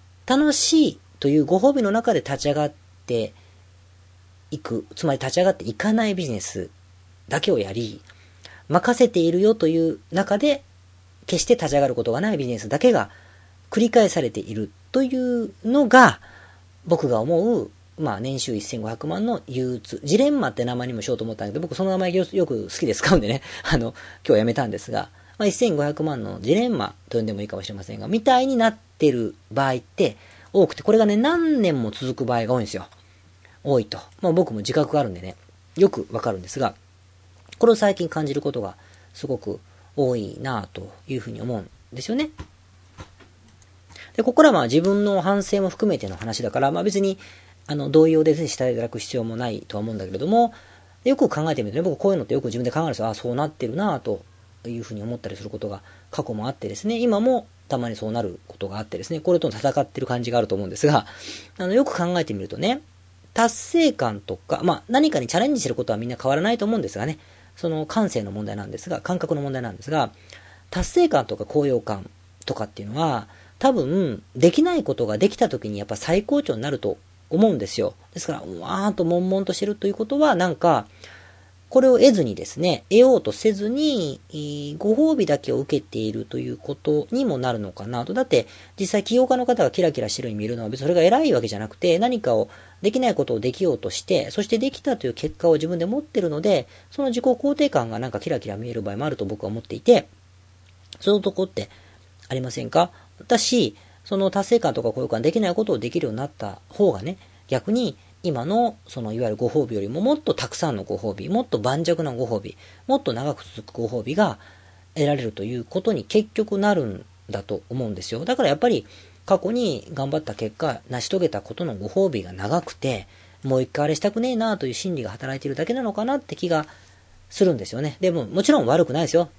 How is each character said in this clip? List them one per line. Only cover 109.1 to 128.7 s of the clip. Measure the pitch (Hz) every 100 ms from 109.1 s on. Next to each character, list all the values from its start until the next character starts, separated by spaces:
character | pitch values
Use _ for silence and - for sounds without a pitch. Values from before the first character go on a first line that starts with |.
い | 113
わ | 120
ゆ |
る | 107
ご | 123
褒 | 156
美 | 127 110
よ |
り | 98
も | 135
も | 226 302
っ |
と | -
た | - -
く | -
さ | 160
ん | 110
の |
ご | 95 92
褒 | 110
美、 | 95 98
も | 208
っ | 254
と | 117
盤 | 110 139
石 | 170 165
な | 156
ご | 120 120
褒 | 110
美、 | 107 - - - -
も | 269
っ |
と | -
長 | 117 139 -
く |
続 | - - -
く | -
ご | 117 120
褒 |
美 | 117 165
が | 202 104 - - - - _
得 | - 143
ら |
れ | 143
る | 117
と | 104
い | 101
う | 123
こ | 110 185
と | 208
に | 185
結 | - 214 214
局 | - 214 202
な | 208
る | 190
ん | 123 92 - _ -
だ | 107
と | 95 98 -
思 | 127 117
う |
ん |
で | 95
す | -
よ。 | 113
だ | 175
か | 254
ら | 208
や | 147
っ |
ぱ | 247
り | 170 - - - -
過 | - 190
去 | 185
に | 233 226 123 -
頑 | 139 135
張 | 156
っ |
た | 156
結 | 107 110 -
果、 | 160 123 -
成 | 123
し | -
遂 | 190
げ | 175
た | -
こ | -
と | -
の | 175 104
ご | 101
褒 | 185 190
美 | 123
が | 90
長 | 92 101 165
く | -
て、 | - 139 113 - - - _
も | 135 131
う |
一 | 127
回 | -
あ | 147
れ |
し | 151
た | 202
く | 214
ね | 247
え | 240
な | 226 208
と | 131
い |
う |
心 | 123 190 160
理 |
が | 107
働 | 110 131 135
い |
て | 143
い |
る |
だ | 135
け | 165
な | 247
の | 233
か | 202
な | 233 277
っ |
て | -
気 | - 180
が | 160 151 - - _ _ - -
す | -
る | 185
ん | 135
で |
す | 95
よ | 113
ね。 | 151 -
で | 185
も、 | 170
も | 113 165
ち | 196
ろ | 196
ん |
悪 | 120